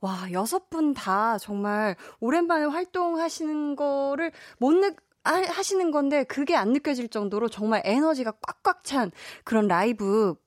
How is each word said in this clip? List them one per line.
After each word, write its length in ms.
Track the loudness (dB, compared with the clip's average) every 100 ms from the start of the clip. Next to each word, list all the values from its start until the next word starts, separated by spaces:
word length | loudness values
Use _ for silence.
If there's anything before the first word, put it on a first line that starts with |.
와, 260 | -6 -6 -6
여섯 360 | -4 -2 -4 -6
분 240 | -2 0
다 460 | 0 0 2 2 0
정말 580 | -4 -4 -2 0 0 -2 -10 -6
오랜만에 460 | 0 2 2 2 2
활동하시는 1080 | -2 -4 -2 -2 0 -2 -4 -4 -2 -4 -2
거를 540 | -2 0 -2 -2 -4 -6 -20 0
못 140 | 4
느-, 220 | 4 4 -2 _ _
하-, 160 | 0 0
하시는 500 | 0 -2 -2 0 2
건데 340 | 2 2 0
그게 300 | -2 -4 0
안 200 | 0 2
느껴질 340 | 0 0 -4 -4
정도로 400 | -4 -4 -2 -4
정말 320 | -2 0 0 2
에너지가 460 | 2 2 0 -2 -6
꽉꽉 420 | -12 -4 -2 -2
찬 260 | -2 -2 -2 -4 -18 -18
그런 220 | -2 2 4
라이브 680 | 2 2 0 0 2 2 0